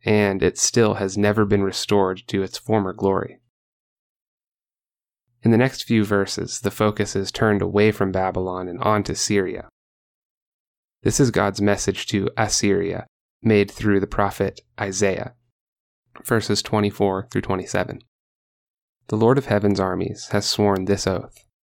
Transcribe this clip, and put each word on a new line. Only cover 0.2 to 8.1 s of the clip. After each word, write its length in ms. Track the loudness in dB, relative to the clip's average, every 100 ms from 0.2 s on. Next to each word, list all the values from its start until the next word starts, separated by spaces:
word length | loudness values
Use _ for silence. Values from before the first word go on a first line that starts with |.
| 4 2
it 160 | 0 0
still 360 | 0 2 2
has 240 | 2 -2 0
never 260 | 2 2
been 180 | 2 2
restored 600 | 0 -4 0 2 2 -2 -4
to 140 | -4
its 140 | -4 -6
former 360 | -2 -2 -2
glory. 480 | -2 0 0 -2 -12 _ _ _ _ _ _ _ _ _ _ _ _ _ _ _ _ _ _ _ _
In 80 | 2
the 80 | 4
next 240 | 4 -2
few 220 | -2 0
verses, 560 | 2 0 0 -4 -8 -6
the 100 | -6
focus 460 | 0 0 0 -4 -4
is 160 | -6
turned 300 | 0 2 2
away 280 | 0 2 2
from 220 | 2 -2